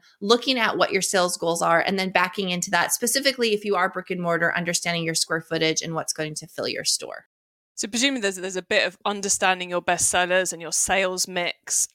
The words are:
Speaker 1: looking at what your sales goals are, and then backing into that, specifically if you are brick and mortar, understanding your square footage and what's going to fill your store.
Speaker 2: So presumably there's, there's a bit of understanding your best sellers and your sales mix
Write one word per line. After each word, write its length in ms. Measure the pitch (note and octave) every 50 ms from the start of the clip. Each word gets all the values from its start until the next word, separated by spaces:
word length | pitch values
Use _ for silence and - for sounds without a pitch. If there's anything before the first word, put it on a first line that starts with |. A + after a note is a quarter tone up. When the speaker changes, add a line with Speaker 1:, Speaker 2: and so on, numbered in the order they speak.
| - - _ _
Speaker 1:
looking 380 | G3+ G3+ A#3+ A#3+ - C#4 C4
at 180 | A#3+ A3 G3 -
what 160 | - F3+ -
your 120 | - F#3+ F3+
sales 340 | - - F#3 F3 F3+ -
goals 240 | - E3+ E3 E3+ -
are, 180 | E3+ E3 E3+ E3+
and 200 | - - G3 F#3+
then 100 | F#3+ F#3
backing 400 | F#3+ F3+ F#3 F#3 - G#3 F#3+ F3+
into 220 | F3+ F3+ - G3
that, 200 | F3+ E3+ - -
specifically 640 | - - A#3+ A#3 - C4+ C#4 C#4 B3+ B3 A#3 A3 G#3
if 100 | G#3 G#3+
you 120 | G#3 G3
are 120 | F3 F#3
brick 220 | F#3 - F#3 F3+ -
and 100 | F#3+ F3+
mortar, 320 | F3 E3+ E3+ E3 E3+ E3 -
understanding 480 | F3 E3+ E3+ F3 - - F3 E3+ E3+ E3
your 100 | E3 D#3+
square 280 | - - - D#3+ E3
footage 420 | - - E3 D#3+ D#3+ D#3+ D#3+ - -
and 100 | E3 D#3+
what's 200 | D#3 D3 - -
going 200 | - D#3 D#3 D3+
to 140 | - D#3
fill 200 | - - - G2+
your 160 | B2 - - D#3+
store. 440 | - - - - - - - - _ _ _ _ _ _ _ _ _ _
Speaker 2:
So 120 | - -
presumably 340 | G3+ A3 A3+ B3+ C#4+ C4+ B3
there's, 160 | G3+ G3 F#3
there's 180 | F#3 F3 F#3+ F#3
a 80 | F#3 F3
bit 240 | - G#3+ G3+ A2+
of 100 | F3+ E3+ - _
understanding 640 | G3+ G#3 G3+ G3 G3 - - G3+ F#3 F#3 F3+ F3+ F3
your 120 | F3 F3
best 280 | - - F3 E3+ - -
sellers 420 | - F3+ F3+ F3 F3+ F#3 F#3 F3
and 120 | F3 E3 E3+
your 80 | D#3
sales 560 | E3 - - - F#3 F#3+ G3 F#3 F#3 F#3 -
mix 640 | F#3+ F3+ F3+ F3 D#3+ - - _ - - - - -